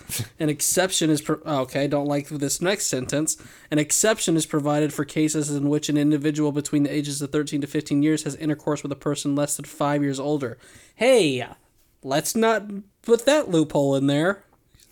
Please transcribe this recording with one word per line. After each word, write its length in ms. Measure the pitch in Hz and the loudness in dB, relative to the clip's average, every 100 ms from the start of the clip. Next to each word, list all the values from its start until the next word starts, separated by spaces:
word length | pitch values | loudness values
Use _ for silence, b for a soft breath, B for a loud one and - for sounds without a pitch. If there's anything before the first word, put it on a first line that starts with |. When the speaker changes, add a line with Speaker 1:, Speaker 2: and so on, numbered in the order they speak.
| B B | B B
Speaker 1:
<laughs> 240 | 110 - | -8 -4
Speaker 2:
An 80 | 156 | -2
exception 600 | 151 - - 185 - 160 | 0 0 2 2 2 2
is 120 | 147 | 2
pro-, 200 | - 156 - | 0 -4 -2
okay, 400 | 143 127 139 143 | -2 -2 -2 0
don't 200 | 143 143 | 0 0
like 220 | 143 139 | -2 -4
this 320 | 151 139 - | -6 -4 -2
next 240 | 175 202 - | -2 -2 -2
sentence. 480 | 127 127 143 156 - B B B | -4 -2 -2 -2 -4 B B B
An 80 | 180 | -2
exception 600 | 202 - 214 226 - 165 | 0 2 2 2 2 0
is 80 | 151 | 0
provided 480 | 156 143 147 151 | -2 0 2 0
for 100 | 143 | -2
cases 480 | 143 - 156 156 147 | -4 0 0 0 -2
in 140 | 143 143 | -2 0
which 200 | 151 151 | 0 0
an 80 | 147 | 2
individual 560 | 147 151 151 151 151 | 2 2 0 0 0
between 300 | 143 143 147 | -2 0 0
the 100 | 143 | 0
ages 280 | 147 147 143 | 0 -4 -6
of 80 | 139 | -4
thirteen 300 | 151 147 147 | -2 -2 -4
to 60 | 143 | -4
fifteen 340 | 156 151 143 | -4 0 2
years 220 | 151 156 | 4 2
has 120 | 151 139 | -2 -6
intercourse 440 | 156 147 - 196 | -4 -4 -2 -4
with 100 | 139 | -4
a 20 | 143 | -6
person 400 | 151 143 147 143 | -4 -2 -2 0
less 220 | 143 - | 0 -4
than 80 | 143 | -8
five 360 | - 147 147 | -4 0 0
years 180 | 143 135 | 0 -2
older. 380 | 139 151 127 113 b b b - | -2 -2 -2 -8 b b b 0
Hey, 500 | 233 247 160 123 117 - _ _ _ _ | 4 6 4 0 -6 -12 _ _ _ _
let's 320 | 135 190 208 226 | -2 -2 0 2
not 280 | 226 220 208 202 - _ | 2 2 -2 -12 -14 _
put 220 | - 226 269 | 2 2 4
that 260 | 220 196 | 2 4
loophole 440 | 165 151 147 139 139 | 2 2 2 2 2
in 120 | 139 | 2
there. 360 | 143 170 202 - _ _ B B | 2 2 -2 -8 _ _ B B